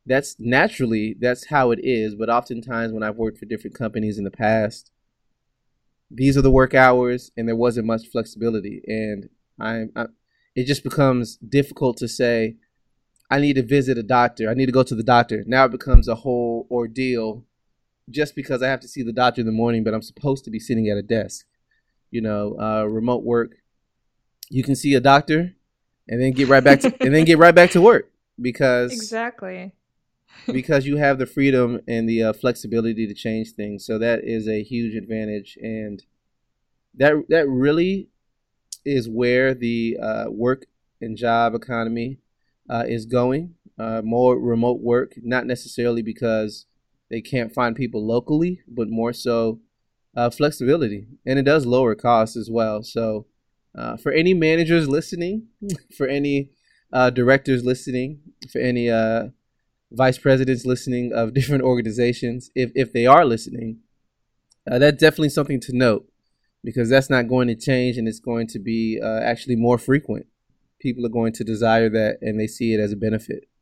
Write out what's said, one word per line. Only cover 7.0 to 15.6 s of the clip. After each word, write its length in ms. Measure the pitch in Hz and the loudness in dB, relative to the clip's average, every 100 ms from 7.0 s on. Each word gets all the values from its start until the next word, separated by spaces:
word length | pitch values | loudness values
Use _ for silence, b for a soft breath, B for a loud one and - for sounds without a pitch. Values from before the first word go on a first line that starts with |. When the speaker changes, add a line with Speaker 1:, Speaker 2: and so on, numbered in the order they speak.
| 123 123 - - | 2 -2 -8 -8
Speaker 1:
and 120 | 113 | -4
there 80 | 113 | 0
wasn't 320 | 120 117 110 | 0 0 -2
much 200 | 113 - | -4 -4
flexibility. 720 | 120 110 104 117 110 98 101 - | -8 -8 -6 -4 -4 -8 -12 -8
And 420 | 110 107 101 - _ _ - | -6 -6 -8 -12 _ _ -10
I, 260 | 110 113 110 - | -8 -6 -8 -8
I, 100 | 113 _ _ _ _ - | -10 _ _ _ _ -6
it 100 | 127 | -2
just 180 | 139 | -4
becomes 540 | 131 - 139 127 113 - | -4 0 2 2 -4 -10
difficult 600 | 113 139 139 - 131 117 | -2 0 0 -2 -4 -2
to 100 | 117 | -8
say, 480 | - 120 117 110 - _ _ _ _ _ _ _ | -2 0 0 -2 -6 _ _ _ _ _ _ _
"I 100 | 139 | 0
need 160 | 147 131 | 2 0
to 80 | |
visit 340 | 117 143 127 117 | 2 0 2 -2
a 60 | |
doctor. 460 | 104 123 120 - 110 | 2 2 2 0 -2
I 40 | |
need 140 | 123 131 | 0 2
to 40 | |
go 120 | 127 | 2
to 120 | 127 110 | 2 -2
the 80 | |
doctor." 400 | 113 120 120 107 104 | 4 4 4 -4 -2
Now 200 | 131 | 2